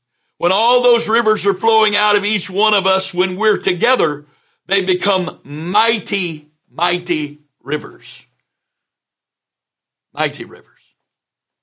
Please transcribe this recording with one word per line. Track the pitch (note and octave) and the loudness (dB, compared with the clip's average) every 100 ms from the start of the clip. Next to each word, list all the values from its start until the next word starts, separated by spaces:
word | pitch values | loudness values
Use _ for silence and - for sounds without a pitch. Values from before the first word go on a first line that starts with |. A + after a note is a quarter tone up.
| _ _ _ - | _ _ _ -4
when | E3+ | 0
all | G3 A#3 B3 | 2 2 4
those | B3 A#3+ E3+ | 4 2 2
rivers | A3+ G#3+ G#3 G3+ | 2 2 2 0
are | |
flowing | F#3 A3+ A3 G#3+ G3+ | 0 2 4 4 2
out | G#3 G#3 | 2 2
of | G3+ | 0
each | G#3+ - | -4 -4
one | F#3+ G#3+ | 0 0
of | G#3 F#3 | 2 2
us, | F#3+ - | 0 0
when | F3+ F#3+ F#3 | -2 -2 0
we're | G#3+ G3 | 0 2
together, | F#3+ F3 A3+ G3+ D#3+ D3 - _ _ _ - | 0 0 2 2 0 -2 -10 _ _ _ -4
they | G3 | -2
become | F#3 F3+ G3+ F#3+ E3+ - | 0 0 0 0 -2 -8
mighty, | C#3 D3 E3+ G3+ A3+ A#3+ - G3+ E3+ D3+ - _ _ | -12 -10 -2 0 2 0 -2 -4 -4 -8 -14 _ _
mighty | C3 F3 F3+ F3 D#3+ C#3+ C#3+ _ _ | -4 -2 -2 -2 -4 -4 -10 _ _
rivers. | B2+ D3+ - - - - - _ _ _ _ _ _ _ _ _ _ _ _ _ _ _ _ _ _ | -6 -6 -6 -16 -16 -16 -18 _ _ _ _ _ _ _ _ _ _ _ _ _ _ _ _ _ _
Mighty | C#3+ D3+ - G#2+ | -6 -6 -6 -14
rivers. | - - _ _ _ _ _ _ _ _ _ | -16 -20 _ _ _ _ _ _ _ _ _